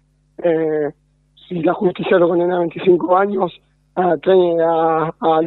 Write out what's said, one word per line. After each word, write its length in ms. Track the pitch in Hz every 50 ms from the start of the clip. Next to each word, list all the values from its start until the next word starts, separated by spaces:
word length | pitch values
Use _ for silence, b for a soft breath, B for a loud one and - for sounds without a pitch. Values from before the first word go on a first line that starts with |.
| _ _ _ _ _ _ _ - -
Eh, 480 | 175 160 160 165 156 156 151 147 143 - _ _ _ _ _ _ _ _ _ -
si 160 | - 185 170 147
la 120 | 180 175
justicia 420 | - 208 175 180 - 170 - 196 180
lo 100 | 175 165
condena 280 | 180 170 175 175 180
a 40 | 175
veinticinco 540 | 175 170 - 170 - 190 175 165 156 170 185 185
años, 340 | 202 208 202 190 196 165 - - _ _ _ _ _ _ -
a 200 | 180 185 175 160
tre-, 440 | 139 - 185 190 185 180 175 170 165 160
a, 500 | 165 165 160 165 165 160 160 156 165 - -
a 200 | - 165 160 170 170